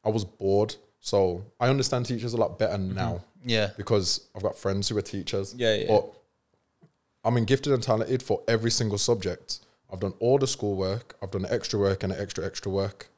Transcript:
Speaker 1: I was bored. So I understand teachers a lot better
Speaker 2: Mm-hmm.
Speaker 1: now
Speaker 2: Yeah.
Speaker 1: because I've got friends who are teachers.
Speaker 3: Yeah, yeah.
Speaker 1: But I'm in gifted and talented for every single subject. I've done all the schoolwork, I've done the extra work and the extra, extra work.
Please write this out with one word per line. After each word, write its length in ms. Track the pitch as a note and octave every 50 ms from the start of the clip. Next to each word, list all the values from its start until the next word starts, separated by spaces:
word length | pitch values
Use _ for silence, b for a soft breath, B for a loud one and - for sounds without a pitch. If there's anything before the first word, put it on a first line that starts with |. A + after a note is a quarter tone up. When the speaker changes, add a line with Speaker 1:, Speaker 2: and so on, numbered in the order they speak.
| _
Speaker 1:
I 40 | A2
was 140 | G#2+ A2 G2+
bored. 520 | F#2+ - _ G2 G2 G2 G2+ G#2+ A2 - - _ _ _ _
So 440 | - - - G2+ F#2+ F2+ F2 F2 G2+ - _ _
I 100 | A#2+ B2+
understand 360 | C3+ C#3 B2 - C3+ B2 A#2
teachers 280 | G#2 B2+ A2+ A#2 A#2+ A2+
a 40 |
lot 220 | A#2 A2 - F2+ -
better 180 | A2 - F#2+
Speaker 2:
Mm-hmm. 160 | G2+ F#2+ F#2 F#2
Speaker 1:
now 260 | F#2 F#2 F2 F2 F2 - _ _ - -
Speaker 2:
Yeah. 280 | B2 A#2 A2 G#2 G2 -
Speaker 1:
because 500 | - G2 - A2+ G2+ F#2 F2 - - - _ _
I've 80 | G2 G2
got 120 | G2 -
friends 340 | - - G2 F#2+ G2 G2 -
who 80 | A2 G#2
are 20 |
teachers. 540 | G2 - - G2 E2+ - - G2 G2 G2 -
Speaker 3:
Yeah, 160 | B2 A#2+ A2+ G#2+
yeah. 140 | G2+ -
Speaker 1:
But 260 | - A2 G2+ - - - - _ _ _ _ _ _ _ _ _ _ _ _ _ _ _ _ _ _ _ _ -
I'm 120 | A2+ B2
in 80 | A#2+ A2+
gifted 280 | G#2 C3+ C3 - D3 C#3
and 80 | B2
talented 400 | A#2 C3 A2 A2 A2+ - C3 B2
for 220 | - - G#2 - -
every 220 | - A#2 A2 A2 A#2
single 300 | - - A#2+ G#2+ G2+ G2+
subject. 600 | - - A#2+ G#2 F#2 F2+ F2+ - - - - - b b b b b _
I've 100 | G2 F2+
done 120 | G#2 G2 - -
all 180 | A2+ A#2+ C3+
the 100 | C#3+ C3+
schoolwork, 680 | B2+ - - G#2 G#2 G2 F#2 F#2+ F#2 G2 A#2 - _ - _ -
I've 80 | F#2
done 120 | - G2 F#2+
the 100 | - -
extra 260 | A#2+ - - - G2+
work 240 | G2+ G2 F#2+ - -
and 80 | F2
the 80 | D#2+ C2+
extra, 260 | G2+ F#2+ - - E2
extra 240 | F#2+ - - - G2+
work. 380 | F#2+ G2 G2 G#2 - _ - _ _